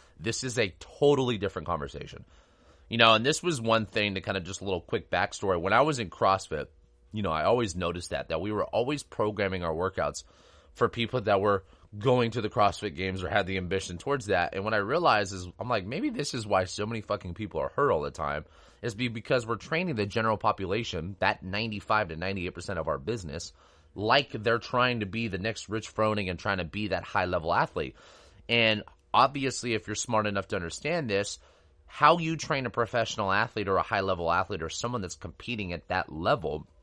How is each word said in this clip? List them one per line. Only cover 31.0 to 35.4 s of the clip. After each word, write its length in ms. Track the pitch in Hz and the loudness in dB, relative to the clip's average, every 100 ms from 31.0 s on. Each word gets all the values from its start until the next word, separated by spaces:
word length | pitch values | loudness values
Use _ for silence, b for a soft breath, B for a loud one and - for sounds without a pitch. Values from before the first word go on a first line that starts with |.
| 131 | 0
this, 300 | 98 101 - b b b b - | 0 0 -6 b b b b -16
how 280 | - 147 175 | 4 6 6
you 180 | 160 160 | 2 -4
train 300 | - 143 123 | -2 -2 -2
a 40 | |
professional 600 | 120 117 120 110 - 98 | -2 0 0 -2 0 2
athlete 380 | 98 117 - 98 | 2 2 -2 0
or 80 | 92 | 2
a 40 | |
high-level 480 | 80 107 95 90 85 | 2 0 2 0 2
athlete 320 | 87 98 98 | 2 0 -4
or 60 | 80 | -6
someone 320 | - 120 123 | -6 -4 -4
that's 160 | 90 - | -6 -10
competing 560 | 90 - | -14 -12